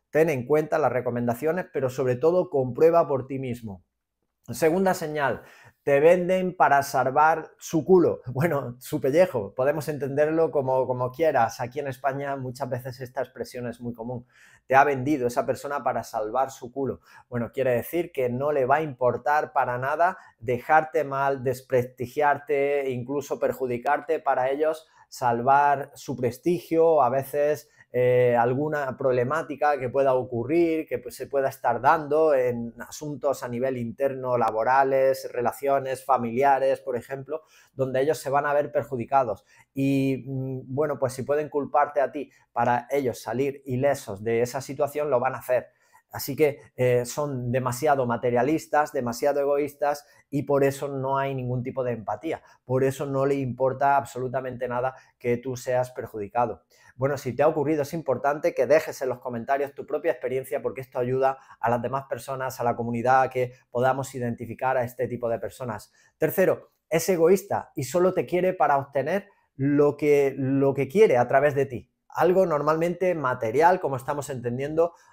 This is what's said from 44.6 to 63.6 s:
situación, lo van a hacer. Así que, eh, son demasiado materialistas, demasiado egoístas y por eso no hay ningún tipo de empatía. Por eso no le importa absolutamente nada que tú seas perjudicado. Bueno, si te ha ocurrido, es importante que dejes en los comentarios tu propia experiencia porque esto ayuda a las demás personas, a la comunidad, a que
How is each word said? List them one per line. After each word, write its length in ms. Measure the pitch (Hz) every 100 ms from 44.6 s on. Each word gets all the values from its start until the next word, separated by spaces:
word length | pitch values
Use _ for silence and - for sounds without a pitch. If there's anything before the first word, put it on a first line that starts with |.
situación, 500 | - 135 139 147 147
lo 80 | 123
van 160 | 131
a 40 | 123
hacer. 280 | - - - _ _ _ _
Así 220 | 110 -
que, 260 | 127 147 - - -
eh, 280 | 123 123
son 480 | 120 - 147 127 123
demasiado 520 | 131 127 123 151 139 123
materialistas, 840 | 117 123 120 131 156 - 147 151
demasiado 480 | 143 120 120 143 143
egoístas 640 | 143 143 147 - 143 147 - _ _
y 140 | 143
por 220 | 151 139
eso 240 | 139 135 143
no 300 | 139 135 135
hay 160 | 139
ningún 280 | 135 123 120
tipo 220 | 127 127
de 80 | 123
empatía. 500 | 117 104 107 160 127 - _
Por 180 | - 131
eso 240 | 135 135 143
no 200 | 135 139
le 100 | 139
importa 600 | 131 120 131 120 139 139
absolutamente 680 | 117 123 127 131 127 120 123
nada 280 | 123 127 - _ _
que 180 | 123 120
tú 200 | 131 123
seas 340 | 131 127 127
perjudicado. 760 | - 113 110 101 120 120 92 _ _ _ -
Bueno, 200 | 135 135
si 180 | 127
te 80 | 123
ha 60 | 151
ocurrido, 340 | 156 143 156
es 120 | 139
importante 600 | 170 139 123 139 147 170
que 120 | 156 123
dejes 340 | - - 135
en 60 | -
los 120 | 139
comentarios 520 | 127 117 113 139 139
tu 120 | - -
propia 260 | 147 160
experiencia 480 | - 123 131 131 139
porque 200 | 120 110
esto 180 | 127 131
ayuda 400 | 123 131 131 135 - -
a 100 | 117
las 100 | 120
demás 240 | 120 139 -
personas, 500 | 123 - 131 131 -
a 40 |
la 120 | 120 117
comunidad, 460 | 117 120 120 131
a 80 | 127
que 220 | 127 123 -